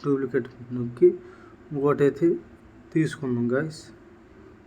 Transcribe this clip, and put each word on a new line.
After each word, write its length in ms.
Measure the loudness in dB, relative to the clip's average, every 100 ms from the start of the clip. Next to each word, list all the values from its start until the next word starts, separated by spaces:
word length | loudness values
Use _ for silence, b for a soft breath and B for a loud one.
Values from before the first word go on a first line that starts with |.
డూప్లికేట్ 460 | -2 -2 -2 -4 -4 -12 -10 -8
నొక్కి 320 | -6 4 4 4 B B B B -10
ఇంకోటైతే 560 | -2 0 4 2 2 0 0 -6 -20 -20 -20 -4
తీసుకున్నాం 520 | -2 -2 -2 -4 -2 0
గాయ్స్. 260 | 0 -2 -10 -18 -20 -20 -20 -20 -20 -20 -20